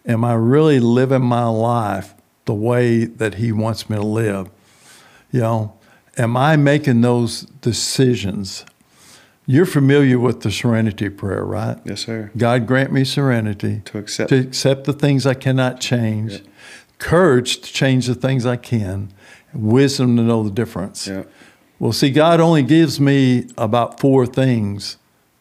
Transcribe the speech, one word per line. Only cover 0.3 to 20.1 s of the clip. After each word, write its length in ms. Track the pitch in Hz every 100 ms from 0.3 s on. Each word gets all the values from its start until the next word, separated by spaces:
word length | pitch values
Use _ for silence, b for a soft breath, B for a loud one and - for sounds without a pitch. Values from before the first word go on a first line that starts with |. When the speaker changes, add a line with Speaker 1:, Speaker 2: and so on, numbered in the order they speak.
| 117
Speaker 1:
really 440 | 113 135 156 139
living 420 | 117 120 127 131
my 220 | 123 120 120
life 680 | 110 113 120 107 98 - _ _ _ -
the 80 |
way 500 | 107 110 123 123 117
that 320 | 113 113 110 95
he 160 | 117
wants 380 | 107 110 110 -
me 80 | 107
to 60 |
live? 460 | 104 107 113 98 92 _ b b b b b b b
You 100 | 127
know, 320 | 113 113 110 - b b b -
am 200 | 117 123
I 180 | 139 156
making 460 | 143 147 147 117
those 400 | 120 120 117 - - -
decisions? 1000 | - 107 - - 131 117 98 104 95 - - _ b b b b b b -
You're 200 | 131 180
familiar 520 | 151 135 143 139 123
with 240 | 120 -
the 100 | 110
serenity 580 | 98 120 113 110 98 101
prayer, 340 | 98 101 98
right? 340 | 95 98 113 117
Speaker 2:
Yes, 220 | - 101 -
sir. 260 | 113 104 110
Speaker 1:
"God 280 | 117 123 110
grant 260 | 131 135
me 100 | 139
serenity 760 | 131 - 139 120 107 101 107 104 -
Speaker 2:
To 120 | 110
accept. 320 | 98 - 123
Speaker 1:
to 80 | 135
accept 460 | 131 - 139 135 135
the 80 |
things 320 | 139 147 139 131
I 80 |
cannot 480 | 127 - 131 127 127
change, 500 | - 123 110 107 107
Speaker 2:
Yep. 80 | 98 - B B B B _
Speaker 1:
courage 600 | - 160 185 127 120 -
to 100 | -
change 340 | - 139 131 117
the 80 | 120
things 300 | 131 131 120
I 100 | 123
can, 540 | - 117 101 98 101 B B B B
wisdom 640 | - 107 120 139 131 127